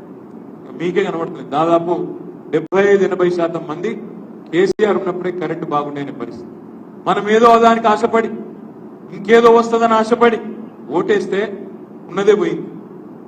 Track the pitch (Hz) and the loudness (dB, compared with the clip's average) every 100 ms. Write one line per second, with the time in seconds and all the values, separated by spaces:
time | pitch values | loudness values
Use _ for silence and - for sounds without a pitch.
0 | - - - - - - - - 170 175 | -18 -20 -18 -18 -18 -18 -16 -8 -4 -4
1 | 196 160 160 - 127 139 165 170 170 170 | -4 -6 -8 -10 -6 -2 2 0 0 -4
2 | - - - - - 156 156 185 202 196 | -4 -10 -14 -18 -4 -4 0 2 4 4
3 | 180 180 175 175 165 165 151 151 202 220 | 2 2 0 0 -2 -4 -8 -6 -6 -8
4 | - - - - - 160 190 - 214 180 | -12 -16 -18 -18 -4 0 0 2 0 0
5 | 180 175 180 180 156 165 160 147 143 143 | -2 -4 -6 -4 -6 -6 -4 -2 -4 -6
6 | 143 113 117 113 - - - - - - | -10 -10 -12 -12 -16 -16 -18 -18 -20 -8
7 | - 196 208 220 233 233 226 226 226 208 | -2 -2 2 6 6 8 6 4 2 2
8 | 226 226 220 - - - - - - - | 2 0 0 -6 -12 -16 -18 -18 -20 -20
9 | - 185 190 233 233 233 226 226 233 220 | -16 -8 4 6 8 6 4 2 2 2
10 | 220 233 233 220 - - - - - 156 | 2 4 4 2 -4 -12 -16 -16 -6 -2
11 | 196 208 180 185 214 - - - - - | 0 0 0 -2 -4 -6 -14 -16 -18 -20
12 | - 180 202 202 175 - - - - - | -10 0 2 4 2 -4 -8 -14 -16 -18
13 | - - | -18 -20